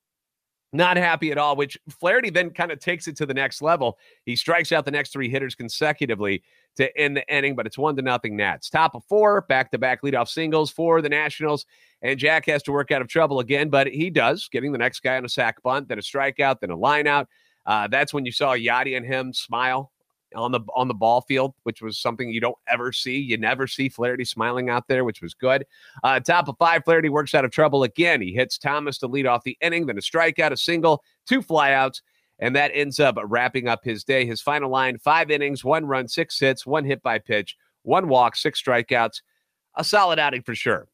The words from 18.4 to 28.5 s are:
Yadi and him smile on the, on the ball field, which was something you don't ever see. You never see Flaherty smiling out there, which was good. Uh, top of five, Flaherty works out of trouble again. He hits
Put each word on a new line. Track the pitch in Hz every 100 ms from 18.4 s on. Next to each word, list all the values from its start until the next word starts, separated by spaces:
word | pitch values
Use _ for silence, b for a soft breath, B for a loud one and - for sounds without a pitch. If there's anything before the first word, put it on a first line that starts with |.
| 143
Yadi | 127 117 120 135 127
and | 120
him | 131 131
smile | 123 - 120 127 131 135 _ _ _ _ 107
on | 120
the, | 127 104 127
on | 127
the |
ball | 107 113 123
field, | - 135 135 -
which | 120 110
was | 113 107
something | 123 113 120
you | 113
don't | 117 117 -
ever | 120 123
see. | 117 127 131
You | 135 110
never | 110 127 131
see | - 135
Flaherty | - 123 127 123
smiling | - 113 123 127
out | 120 -
there, | 131
which | 123 -
was | 85
good. | - 127 135 135 B B B
Uh, | 127 131
top | 123 170 147
of | 131
five, | 170 165
Flaherty | 156 165 156
works | 143 143
out | 156 131
of |
trouble | - 147 139
again. | 127 - 175 147
He | 92
hits | 101 127